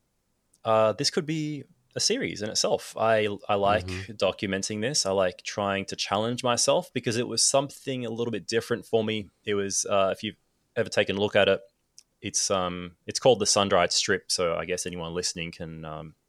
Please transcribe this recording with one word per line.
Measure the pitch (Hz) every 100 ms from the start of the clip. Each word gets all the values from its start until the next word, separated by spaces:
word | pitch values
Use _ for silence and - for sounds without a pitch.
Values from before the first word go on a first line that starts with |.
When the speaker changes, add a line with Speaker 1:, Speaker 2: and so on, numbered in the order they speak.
| _ _ _ _ _ _
Speaker 1:
uh, | 113 110 110
"This | 104 -
could | - 151
be | 160 151 147 - _ _ -
a |
series | - 240 180 85
in | 104
itself." | 113 - - - -
I, | 110 113 107 101 -
I | 104
like | 98 104 90
Speaker 2:
Mm-hmm. | 92 95
Speaker 1:
documenting | 104 95 - 104 95 98 107
this. | 113 156
I | 98
like | 98 92 -
trying | - - 101 98 95
to | 95
challenge | - 101 113 123
myself | 123 120 - 147 175
because | 131 127 110
it | 113
was | 113
something | - 139 143 - - 131 120
a |
little | 113 120
bit | 107 -
different | 113 - 117 -
for | 113
me. | 110 110 92 _
It | -
was, | 101 98 92 -
uh, | 101 95
if | 90
you've | 110 - _ _ _ -
ever | 101
taken | - 104 98
a |
look | 104
at | 104 95
it, | 98 - _ _ _ _ _
it's, | 104 - -
um, | 98 92 90 87 87 -
it's | -
called | 135 113
the | 104
Sun-Dried | - 98 95 87
Strip. | - - 95 -
So | - 87
I | 82 85
guess | 87 90
anyone | 87 82
listening | 85 87 87 82
can, | - 82 80
um, | 80 78 80 -